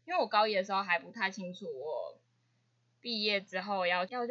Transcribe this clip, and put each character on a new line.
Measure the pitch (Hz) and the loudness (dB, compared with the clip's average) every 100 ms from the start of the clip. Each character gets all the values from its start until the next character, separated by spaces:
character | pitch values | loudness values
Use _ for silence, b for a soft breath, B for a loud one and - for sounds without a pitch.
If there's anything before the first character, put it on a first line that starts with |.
| - | -2
因 | |
为 | 359 | 0
我 | 226 | 2
高 | 214 220 | 4 4
一 | |
的 | 202 | 2
时 | 196 | 2
候 | 196 | 0
还 | 196 175 | 2 0
不 | 175 | 0
太 | 226 190 | -2 -2
清 | 196 180 | -2 -10
楚 | 180 190 | -8 -10
我 | 135 147 127 80 - _ _ _ _ _ _ _ _ | -8 -6 -4 -6 -12 _ _ _ _ _ _ _ _
毕 | 240 220 | -6 -2
业 | 208 202 | 0 0
之 | 196 185 | -2 -6
后 | 196 196 175 | -2 0 2
要， | 180 185 | 2 0
要 | 247 240 | -2 0